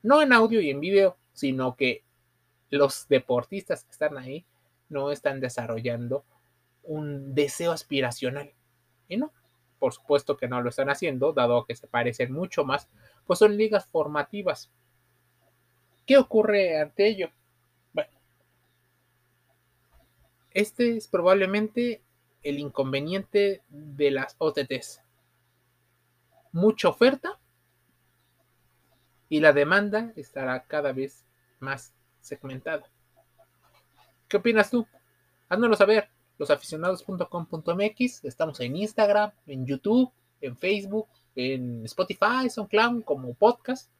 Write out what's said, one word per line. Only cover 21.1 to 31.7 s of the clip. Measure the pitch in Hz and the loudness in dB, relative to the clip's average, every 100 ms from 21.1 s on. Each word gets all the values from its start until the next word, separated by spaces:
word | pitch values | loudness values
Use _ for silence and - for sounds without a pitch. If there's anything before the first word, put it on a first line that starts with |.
| 185 175 196 190 202 214 240 240 220 _ _ _ _ | 2 4 4 4 0 -2 -2 -4 -6 _ _ _ _
el | 143 143 | -8 -6
inconveniente | 147 139 135 135 151 190 196 208 202 190 _ | -6 -4 -4 -4 -4 -6 -2 0 2 -2 _
de | 147 151 139 143 | -20 -18 0 0
las | 139 131 - | 0 -6 -4
O | 156 | -4
T | 147 135 | -2 -6
Ts. | 131 - - _ _ _ _ _ _ _ _ _ _ _ _ _ _ _ | -8 -10 -20 _ _ _ _ _ _ _ _ _ _ _ _ _ _ _
Mucha | 165 208 214 - | 2 2 4 0
oferta | - 247 269 339 403 _ _ _ _ _ _ _ _ _ _ _ _ _ _ _ _ _ _ _ | 4 2 2 -8 -12 _ _ _ _ _ _ _ _ _ _ _ _ _ _ _ _ _ _ _
y | 151 | 4
la | 156 | 6
demanda | 143 143 196 208 208 226 | 6 4 2 2 -2 -4
estará | 202 131 - 131 127 | -12 -14 -8 -4 -6
cada | - 151 143 | -4 -4 -4
vez | 127 135 - _ _ _ _ | -4 -8 -10 _ _ _ _
más | 135 | -10